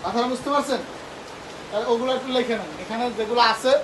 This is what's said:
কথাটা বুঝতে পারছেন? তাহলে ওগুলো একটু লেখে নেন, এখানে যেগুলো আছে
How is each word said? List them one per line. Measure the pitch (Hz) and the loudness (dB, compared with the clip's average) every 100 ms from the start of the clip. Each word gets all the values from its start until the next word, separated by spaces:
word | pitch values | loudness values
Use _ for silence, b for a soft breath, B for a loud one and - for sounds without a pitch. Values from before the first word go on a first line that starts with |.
কথাটা | 175 208 247 | -2 0 0
বুঝতে | 254 - 285 | 0 0 0
পারছেন? | 294 214 - - - - - - - - - | 2 -2 -4 -12 -14 -14 -14 -14 -14 -14 -6
তাহলে | 208 240 | -4 2
ওগুলো | 233 254 262 | 2 2 -2
একটু | 262 254 | 0 0
লেখে | 233 220 | 0 -2
নেন, | 185 - | -4 -10
এখানে | 185 220 247 214 | -6 -2 -2 -2
যেগুলো | 214 240 233 | 0 4 6
আছে | 214 262 285 | 6 4 4